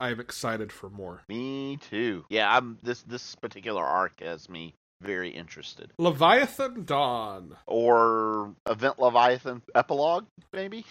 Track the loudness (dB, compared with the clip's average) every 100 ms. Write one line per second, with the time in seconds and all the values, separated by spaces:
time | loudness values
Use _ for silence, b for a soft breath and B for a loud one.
0 | -6 -6 -8 -8 -6 -4 -6 -12 -16 -14
1 | -14 -14 -12 -10 -8 -8 -8 -10 -8 -4
2 | -2 -4 -4 0 2 2 0 -8 -8 -8
3 | -8 -14 -12 -12 -12 -10 -6 -2 0 0
4 | 0 -4 -10 -10 -12 -14 -14 -16 _ _
5 | -8 -6 -6 -10 -14 -16 -16 -16 -16 -2
6 | -2 4 6 6 4 -2 -8 -6 -4 0
7 | 0 -2 -6 -10 -16 -16 -4 2 6 8
8 | 8 4 2 -2 -4 -8 -4 0 0 4
9 | 4 6 6 4 -2 -10 -2 0 2 2
10 | 0 0 -4 _ -14 -8 -8 -10 -14